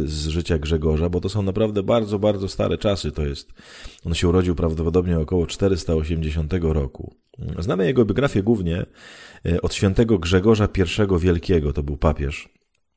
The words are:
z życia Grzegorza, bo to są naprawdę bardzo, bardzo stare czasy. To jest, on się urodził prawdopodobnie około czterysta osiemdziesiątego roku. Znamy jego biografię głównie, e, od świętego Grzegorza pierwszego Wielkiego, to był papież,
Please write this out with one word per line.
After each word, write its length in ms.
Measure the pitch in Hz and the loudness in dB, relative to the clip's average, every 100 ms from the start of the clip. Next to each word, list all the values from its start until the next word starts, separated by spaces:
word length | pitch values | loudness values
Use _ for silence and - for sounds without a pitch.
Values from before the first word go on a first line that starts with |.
| 76 | -4
z 220 | 76 78 | -4 -4
życia 300 | 82 80 82 | -4 -2 -2
Grzegorza, 520 | 76 80 80 78 87 | 0 0 0 0 0
bo 120 | 87 | -2
to 80 | 98 | -2
są 120 | 107 | -2
naprawdę 420 | 95 104 110 104 | -2 0 0 0
bardzo, 360 | 98 117 104 104 | 0 0 0 0
bardzo 280 | 107 101 95 | 0 0 -4
stare 300 | - 104 85 | -2 -2 0
czasy. 340 | 107 95 76 | -2 -2 -4
To 140 | 76 73 | -4 -6
jest, 280 | 69 - - - - - - 85 | -6 -14 -20 -20 -20 -20 -12 -6
on 80 | |
się 140 | 80 87 | 0 2
urodził 280 | 90 90 80 | 2 2 0
prawdopodobnie 640 | 82 80 82 87 90 82 | -2 0 0 0 2 0
około 280 | 78 92 80 | 0 0 -2
czterysta 480 | - 98 90 - 80 | 0 0 0 0 -2
osiemdziesiątego 760 | 78 80 78 78 76 92 80 | -2 -4 -2 -2 -2 -2 0
roku. 420 | 76 67 - - _ _ - - - | 0 -2 -8 -16 _ _ -14 -10 -6
Znamy 260 | 90 180 175 | -4 0 2
jego 200 | 127 104 | 2 2
biografię 380 | 101 139 107 | 2 0 0
głównie, 420 | 101 110 85 90 - _ - - - - - | 2 0 0 -2 -6 _ -20 -20 -20 -8 -2
e, 160 | 85 | 0
od 120 | 87 | 0
świętego 460 | - 98 92 117 98 | 2 2 4 4 2
Grzegorza 480 | 82 92 107 107 101 | 4 4 6 4 4
pierwszego 520 | 98 85 - 101 87 | 2 0 0 2 2
Wielkiego, 540 | 90 85 - 85 73 | 2 0 2 0 0
to 100 | 76 | -4
był 140 | 73 73 | -4 0
papież, 520 | 82 76 69 - - _ _ _ _ | 0 0 -4 -8 -14 _ _ _ _